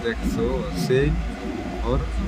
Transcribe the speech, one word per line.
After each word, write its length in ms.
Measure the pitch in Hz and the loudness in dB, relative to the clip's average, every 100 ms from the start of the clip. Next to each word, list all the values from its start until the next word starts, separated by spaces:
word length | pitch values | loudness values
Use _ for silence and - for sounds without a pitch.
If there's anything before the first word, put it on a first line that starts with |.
দেখছো? 420 | 117 113 - - 151 131 - 180 - | -2 -2 0 0 0 0 -2 -2 2
সেম 260 | 127 147 170 - - - - - - 113 | 4 4 2 -2 -4 -6 -6 -6 -4 0
ওর 100 | 135 139 - | 0 0 -2